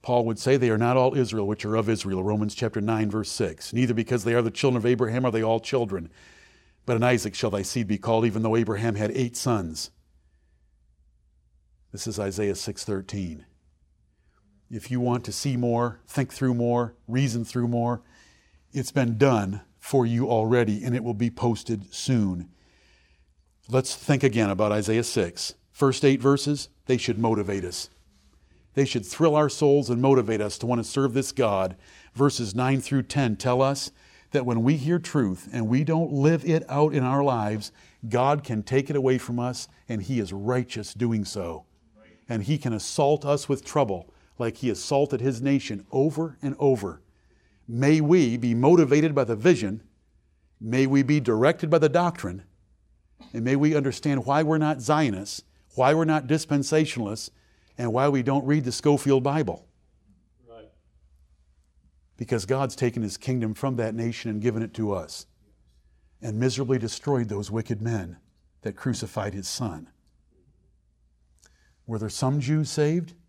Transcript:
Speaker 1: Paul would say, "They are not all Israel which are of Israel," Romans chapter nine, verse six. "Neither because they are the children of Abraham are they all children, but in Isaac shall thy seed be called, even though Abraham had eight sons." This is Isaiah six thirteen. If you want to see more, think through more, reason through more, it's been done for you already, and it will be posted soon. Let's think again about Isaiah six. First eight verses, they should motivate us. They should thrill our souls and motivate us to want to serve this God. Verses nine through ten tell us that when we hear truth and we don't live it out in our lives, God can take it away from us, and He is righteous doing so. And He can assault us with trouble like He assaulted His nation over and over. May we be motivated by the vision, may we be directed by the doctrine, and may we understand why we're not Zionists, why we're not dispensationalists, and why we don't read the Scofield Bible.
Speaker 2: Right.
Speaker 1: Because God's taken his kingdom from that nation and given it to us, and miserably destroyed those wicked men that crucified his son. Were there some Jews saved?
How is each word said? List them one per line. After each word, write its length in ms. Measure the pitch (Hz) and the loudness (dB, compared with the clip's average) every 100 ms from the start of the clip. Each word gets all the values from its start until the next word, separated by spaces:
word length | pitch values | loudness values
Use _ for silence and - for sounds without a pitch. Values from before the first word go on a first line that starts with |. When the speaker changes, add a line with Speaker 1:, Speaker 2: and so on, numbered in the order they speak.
Speaker 1:
Paul 220 | - 120 117 | 0 0 0
would 120 | 110 | -2
say, 180 | 131 135 | 2 4
"They 140 | 120 | 4
are 80 | 107 | 2
not 180 | 120 127 | 2 4
all 200 | 127 143 | 4 2
Israel 320 | 117 110 101 | 0 0 -2
which 160 | 107 | -2
are 120 | 104 110 | 0 0
of 120 | 107 | 0
Israel," 340 | 110 98 95 | -2 -2 -2
Romans 320 | 95 107 104 | 0 0 -2
chapter 260 | - 117 113 | -4 -4 -2
nine, 300 | 104 110 107 | -2 0 0
verse 200 | 107 101 | -2 -4
six. 420 | - 98 - - | -2 -4 -4 -6
"Neither 220 | 117 127 | 0 0
because 280 | 113 110 123 | 0 0 -2
they 120 | 101 | 2
are 80 | 117 | 0
the 100 | 113 | 0
children 240 | - 139 123 | 0 0 2
of 100 | 117 | 2
Abraham 380 | 120 120 117 | 2 0 0
are 80 | 127 | 0
they 100 | 110 | 0
all 160 | 110 113 | 0 0
children, 520 | - 131 113 95 82 _ - - _ _ _ _ | 0 -2 -2 -6 -10 _ -20 -20 _ _ _ _
but 120 | - 120 | -2 2
in 60 | |
Isaac 320 | 123 123 110 | 4 2 0
shall 160 | - 117 | -4 -2
thy 120 | 101 | -2
seed 260 | 95 123 101 | -2 -4 -2
be 100 | 101 | -2
called, 260 | - 113 | 0 2
even 180 | 113 104 | 2 0
though 140 | 113 113 | 0 0
Abraham 380 | 110 104 117 | 0 -2 -2
had 160 | 101 107 | -2 -2
eight 240 | 135 120 120 | -2 -4 -4
sons." 540 | 131 110 85 78 - _ _ _ _ _ _ _ _ _ _ _ _ _ _ _ _ _ _ _ _ | -2 -2 -4 -10 -12 _ _ _ _ _ _ _ _ _ _ _ _ _ _ _ _ _ _ _ _
This 160 | 104 117 | -10 -8
is 140 | 104 | -4
Isaiah 340 | 98 92 104 | -4 0 -2
six 300 | 95 - 101 | -2 -6 -8
thirteen. 600 | - 98 95 104 90 76 - _ _ _ _ _ _ _ _ _ _ _ _ | -6 -6 -4 -6 -6 -10 -18 _ _ _ _ _ _ _ _ _ _ _ _
If 220 | 113 - | -12 -4
you 80 | 127 | -2
want 240 | 123 120 | 0 0
to 80 | 113 | -4
see 240 | 98 143 123 | -6 -4 0
more, 440 | 120 117 120 104 _ | 0 0 0 -4 _
think 260 | - 131 | -4 -4
through 220 | - 131 | -2 0
more, 400 | 120 120 120 120 - - | 0 0 0 -2 -8 -4
reason 360 | 123 135 117 | 0 0 -2
through 240 | 113 127 120 | -4 -2 -2
more, 340 | 117 117 120 _ _ _ _ _ _ _ | 0 -2 -4 _ _ _ _ _ _ _
it's 200 | 139 127 | -8 -4
been 260 | 139 120 110 | 0 0 4
done 440 | 139 110 98 101 - _ | 4 4 0 -6 -12 _
for 260 | - 135 117 | 0 2 2
you 240 | 117 131 | 0 2
already, 540 | 113 110 123 110 - | 2 4 4 4 0
and 100 | 131 | -2
it 80 | 120 | -2
will 120 | 113 | -2
be 160 | 104 120 | -2 -2
posted 640 | 117 123 107 - 110 95 | 0 0 0 -4 -6 -6
soon. 560 | - - 123 101 87 87 _ _ _ _ _ _ _ _ _ _ _ - | -8 0 2 2 -2 -8 _ _ _ _ _ _ _ _ _ _ _ -2
Let's 280 | 127 - - | -2 -2 -8
think 260 | - 139 | 0 2
again 280 | 135 117 104 | 4 2 0
about 200 | 98 107 | 2 0
Isaiah 320 | 107 101 113 | 0 0 0
six. 520 | 117 - 87 - - - _ | 0 0 -2 -4 -12 -12 _
First 320 | - 139 127 | 0 0 4
eight 160 | 143 135 | 2 4
verses, 480 | 131 139 147 143 - _ - | 4 2 0 -4 -6 _ -2
they 100 | 123 | 0
should 220 | - 107 | 0 0
motivate 460 | 117 110 98 98 | 0 0 0 -4
us. 260 | 90 - - _ _ _ _ _ _ _ _ | -6 -10 -12 _ _ _ _ _ _ _ _
They 100 | - | -2
should 220 | 135 120 - | 0 -2 -6
thrill 300 | - 160 151 | 2 4 4
our 120 | 147 | 2
souls 400 | - 147 143 120 | 2 4 4 2
and 140 | 120 | 2
motivate 400 | 135 135 107 110 | 4 4 4 -2
us 160 | 104 - | -2 -4
to 80 | 120 | -4
want 140 | 120 | -2
to 40 | |
serve 300 | 110 139 135 | -2 -2 0
this 180 | 120 127 | 0 -4
God. 460 | - 117 98 95 92 - - - | 0 0 2 -2 -6 -20 -20 -18
Verses 400 | 113 139 - 113 | 0 0 2 -4
nine 280 | 101 127 135 | -2 0 0
through 220 | - 139 | 0 -2
ten 320 | - 143 131 101 | -2 -2 0 0
tell 260 | 127 127 | 0 2
us 280 | 135 139 - _ _ _ _ | 2 0 -8 _ _ _ _
that 120 | 151 | -2
when 180 | 123 117 | 0 2
we 140 | 120 156 | 2 2
hear 220 | 135 170 | 0 -2
truth 500 | 170 151 107 90 - | 0 0 0 -2 -8
and 160 | 123 110 | -6 0
we 160 | 127 | 0
don't 300 | 156 160 165 | 2 0 0
live 320 | 139 143 165 | 2 4 4
it 180 | 160 165 165 | 2 0 0
out 240 | 139 151 | 2 2
in 100 | 143 | 2
our 220 | 127 139 | 2 2
lives, 480 | 143 120 107 107 - _ - _ 113 | 2 2 0 -4 -6 _ -20 _ -2
God 380 | 120 131 147 | 2 4 2
can 180 | 147 110 | 0 -4
take 280 | 101 131 139 | 0 0 0
it 60 | 143 | 0
away 200 | 131 131 | 2 0
from 220 | - 120 | 0 -4
us, 280 | 123 123 - _ - | -4 -6 -12 _ -8
and 140 | 113 | -6
He 160 | 92 127 | -2 -2
is 120 | 95 | -2
righteous 600 | 98 104 127 120 113 104 | -4 -2 -2 -2 -8 -12
doing 320 | 101 120 110 | -4 0 0
so. 400 | 98 107 85 78 - _ _ _ - _ - | -2 -6 -8 -10 -16 _ _ _ -20 _ -8
And 140 | 113 | -6
He 160 | 95 151 | -2 -2
can 160 | 127 | -2
assault 500 | 110 - - 143 147 | -4 -4 0 2 2
us 240 | 143 143 - | 0 -2 0
with 160 | 139 | -4
trouble 480 | - 151 123 90 - _ _ - | -2 0 0 -2 -10 _ _ -6
like 220 | 117 110 | -6 -2
He 100 | 123 | -4
assaulted 540 | 104 - 139 147 127 | -4 -2 0 0 0
His 180 | 131 117 | -2 -2
nation 460 | 139 139 - 101 - | 0 0 -2 -10 -4
over 460 | 135 151 143 160 - | 0 0 0 -8 -6
and 120 | 143 - | -8 0
over. 420 | 143 123 98 78 _ _ _ _ _ _ - | 2 2 -2 -10 _ _ _ _ _ _ -10
May 360 | 117 139 156 | 0 4 4
we 340 | 147 180 127 120 | 6 4 4 0
be 180 | 120 | 0
motivated 600 | 117 139 175 143 147 160 | 4 6 6 6 4 4
by 100 | 147 | 0
the 120 | 117 110 | 0 2
vision, 460 | 143 156 101 104 - _ _ _ _ _ _ _ | 2 2 0 -6 -14 _ _ _ _ _ _ _
may 260 | 110 123 135 | -2 2 4
we 160 | 139 | 4
be 160 | 131 151 | 4 2
directed 520 | 123 110 135 170 160 | 2 4 4 2 2
by 80 | 165 | 4
the 100 | 151 | 4
doctrine, 540 | 170 175 170 95 90 - _ _ _ _ _ _ _ - | 4 0 -2 -10 -10 -16 _ _ _ _ _ _ _ -12
and 100 | 117 | -4
may 140 | 117 139 | 0 4
we 180 | 151 | 4
understand 520 | 151 135 - 151 135 120 | 2 0 -2 -2 0 2
why 160 | 143 | 2
we're 160 | 156 160 | 2 2
not 240 | 151 143 | 2 0
Zionists, 600 | 113 151 147 95 101 - _ _ _ - | 2 2 2 -2 -8 -14 _ _ _ 2
why 180 | 127 | 4
we're 100 | 156 | 4
not 220 | 160 156 127 | 2 0 2
dispensationalists, 1040 | 151 - 143 135 156 156 120 120 113 - _ _ _ _ - | -2 0 -2 2 2 2 -2 -6 -6 -10 _ _ _ _ -6
and 140 | 120 | -2
why 160 | 117 143 | 2 2
we 140 | 139 | 2
don't 220 | 127 139 131 | 0 0 2
read 180 | 151 | 0
the 80 | 123 | 0
Scofield 500 | - 147 143 139 135 | 0 2 2 4 2
Bible. 440 | 131 151 117 87 _ _ _ _ _ _ _ _ 117 | 2 -2 -2 -6 _ _ _ _ _ _ _ _ _
Speaker 2:
Right. 220 | 113 110 _ _ _ _ _ _ _ _ _ _ _ _ _ _ _ | -20 -20 _ _ _ _ _ _ _ _ _ _ _ _ _ _ _
Speaker 1:
Because 300 | 117 117 95 | -4 -4 0
God's 300 | 131 135 - | -2 -2 -2
taken 260 | 123 120 | -2 -2
his 140 | 107 - | -6 -6
kingdom 380 | - 127 113 | -4 -2 -2
from 220 | 107 139 123 | -4 -4 -2
that 180 | 113 | -4
nation 360 | 113 117 113 117 | -2 -6 -6 -6
and 100 | 107 | -2
given 220 | 117 113 | -2 -2
it 120 | 113 | -6
to 180 | - 107 | -4 -4
us, 340 | 95 80 - - _ _ _ _ _ _ _ _ _ | -4 -6 -16 -18 _ _ _ _ _ _ _ _ _
and 160 | 117 107 | -8 0
miserably 400 | 131 123 131 131 | 0 0 0 0
destroyed 500 | 113 - - 135 113 | -2 -6 -2 -2 -2
those 220 | 104 101 | -6 -4
wicked 320 | 110 110 110 | -6 -4 -4
men 340 | 113 113 87 87 _ _ _ _ | -2 -4 -6 -14 _ _ _ _
that 140 | 107 - | -12 -6
crucified 580 | 135 113 107 - 101 | -4 -4 -6 -6 -6
his 120 | 98 92 | -8 -10
son. 420 | - 117 80 - _ _ _ _ _ _ _ _ _ _ _ _ _ _ _ _ _ _ _ - | -6 -6 -8 -16 _ _ _ _ _ _ _ _ _ _ _ _ _ _ _ _ _ _ _ -8
Were 120 | 113 | -6
there 100 | 107 | -6
some 320 | - 131 147 | -2 -2 0
Jews 300 | 127 156 151 | 0 0 0
saved? 420 | - 147 170 170 - | 0 0 0 -4 -16